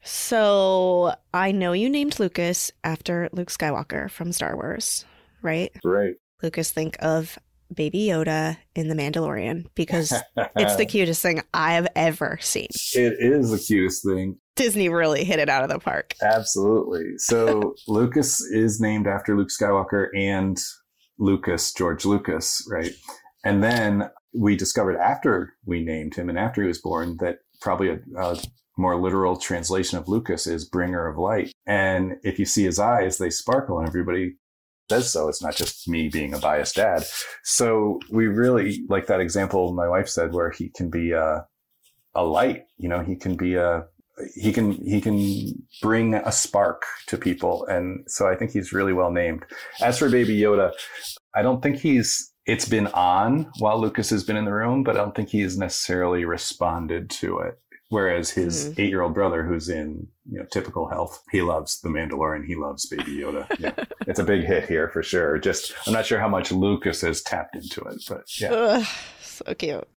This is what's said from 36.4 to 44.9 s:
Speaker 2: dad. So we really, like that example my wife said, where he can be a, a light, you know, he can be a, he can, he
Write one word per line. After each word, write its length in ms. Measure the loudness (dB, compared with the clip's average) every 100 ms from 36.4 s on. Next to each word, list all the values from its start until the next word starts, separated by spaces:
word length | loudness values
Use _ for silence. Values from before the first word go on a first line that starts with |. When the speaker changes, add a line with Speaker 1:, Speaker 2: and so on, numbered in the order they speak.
| 0 0 0 2
Speaker 2:
dad. 300 | 2 2 -2 -8 -10 -10
So 560 | -4 0 4 4 2 0 -2
we 180 | 2 2
really, 560 | 4 4 4 2 -2 0
like 200 | 0 2
that 120 | 2
example 540 | 2 0 2 2 2
my 140 | 0 2
wife 180 | 2 0
said, 240 | 0 0
where 200 | 0 -2
he 180 | -2 -10
can 200 | -4 -4
be 220 | 0 0
a, 340 | 2 2 0 -4 _ _ _ _ _ _ 0
a 80 |
light, 420 | 2 4 2 0 -10 _
you 100 | -2
know, 140 | -2
he 160 | -2 -4
can 180 | -4 -2
be 200 | 0 2
a, 300 | 2 0 -4 _ _ -16 -14 -2
he 180 | 0
can, 180 | 4 2
he 300 | 0 0